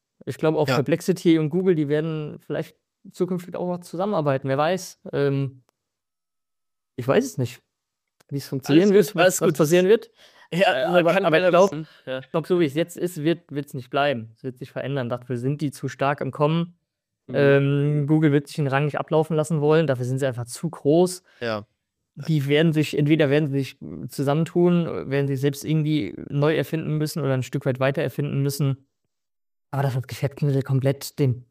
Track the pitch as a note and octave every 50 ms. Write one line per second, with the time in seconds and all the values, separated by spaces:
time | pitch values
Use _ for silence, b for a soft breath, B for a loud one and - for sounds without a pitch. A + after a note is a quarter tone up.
0 | _ _ _ _ - - C3 - E3 D#3 D#3+ D#3 D3+ C#3 C3 B2 C3 C#3 D#3+ D#3
1 | - - F3+ - - F3+ E3 D#3+ D#3 D3 D3+ F#3 F#3 F#3+ F3+ D#3 D3+ C#3 D3 D3+
2 | D#3 E3 D#3 D#3 D3+ C#3+ - - - - D3 D3 D#3+ - - _ _ _ _ _
3 | - F#3+ - - F#3 F3 F#3 F3 F3 F3+ F3 - F3+ F3+ F3+ F3 F3 - - E3
4 | F#3+ G#3+ G3+ E3+ D3 C#3+ C3+ C3+ - C3+ C3+ C#3 D3 E3 F#3+ F3+ F#3 - - _
5 | - - - C#3+ C#3+ C#3 C#3 C#3 C#3 C3 C3+ - _ _ _ _ _ _ _ _
6 | _ _ _ _ _ _ _ _ _ _ _ _ _ _ _ _ _ _ _ -
7 | A#2+ B2+ C#3+ G#3 C4+ C4 - - B2 - - - _ _ _ _ _ _ _ _
8 | _ _ _ _ _ _ C#3 C#3 - - C#3 C3+ - - C#3+ D#3+ F#3+ G#3 F#3+ G#3
9 | F3 - - D#3+ F3 F#3 F3 - D#3+ F3 D#3+ - D#3+ C#3+ E3+ F3+ F#3 F#3 A3 A#3
10 | - - b b b b b b b b D#3+ E3+ F#3+ - - C3 C3 - F3 F3
11 | D#3+ E3+ E3 G#3 G3+ E3+ D#3 D#3+ F3+ F3+ E3 E3+ G3 G3 - D3+ D#3+ b b b
12 | b C3+ C3 C3 C3 - - E3 D#3 - F#3 F3 E3+ C#3 B2+ D#3 E3+ E3+ - -
13 | E3+ F3 - D#3+ C#3+ D#3+ E3+ E3+ - _ C3+ D3 C#3+ - - C3+ A#2 - - C#3
14 | C#3+ D3 C3+ A#2 A2+ A2+ A2+ _ - C3 B2+ - B2+ - - C3 B2+ B2+ C#3 C#3
15 | B2 A#2 B2 A#2+ A#2+ - B2+ A#2+ A#2+ C3+ D3 D3 D#3+ C#3 - - - C3 - -
16 | C3+ C#3 D3 - - C3+ - - D3 D3+ D#3+ E3+ E3+ F3 - _ _ _ _ _
17 | _ _ _ _ _ - B2+ C#3+ C#3+ C#3 C#3 C#3 C#3 C#3 C#3+ C#3+ C#3+ D3 D3 D3
18 | C#3+ C#3 D#3 D#3 D#3+ D3+ C#3 D3 C#3+ - - - D3 C3+ C3 C#3 D3+ D3 - -
19 | D3 - D#3 D#3 D#3+ - E3+ D3+ D3+ - E3 D3+ C#3+ D3+ D#3 D#3+ E3 C#3+ C3 A#2+
20 | B2+ B2 C3 C3 C#3 C3+ A#2+ A#2+ A#2+ A#2+ - - - D#3 - - - C#3 D3+ E3+
21 | F3+ F3+ F3+ - b b b b A#2+ A#2 A2 G#2 G#2 - _ _ _ _ _ _
22 | _ _ _ - C#3+ D#3+ D#3+ D3+ C3+ C#3 D3 D3 E3 E3 D3+ D#3 D3 - - -
23 | D3+ C#3+ D#3+ D#3 D#3 C3+ C#3 D3+ D#3+ C#3 C3+ C#3 C3 - - _ - D2 E2 -
24 | - B2+ - - C#3 C#3 C#3+ D#3 E3 - - F3 F3 F3 F3 F3 E3 C3 - F2+
25 | D2+ - C3+ C#3+ C#3+ C#3 C#3 B2+ C3+ D3 C#3+ - - - D#3 D#3+ D3 D3+ D#3 D3+
26 | G2+ - - - - - - C#3+ C#3+ D#3 D#3+ D3+ C#3+ - - D#3+ - - D3+ D3+
27 | D3+ D3+ - E3 C#3 C3+ C3 C3 B2+ - - C#3+ - C#3 B2+ B2+ C3 C#3 C#3 E3
28 | C#3+ C3+ - - C#3+ D3 - C#3 C#3 C#3+ C#3 - D3 C3+ C3+ C3+ _ _ _ _
29 | _ _ _ _ _ _ _ _ _ _ _ _ _ _ - C3+ C#3 C3+ A#2 C3
30 | B2 - - - - C3+ - - D3+ C#3+ C3+ C3+ B2+ - C3+ C3+ B2 C3+ C#3 C#3
31 | - - - - D3 B2+ A#2 B2 - _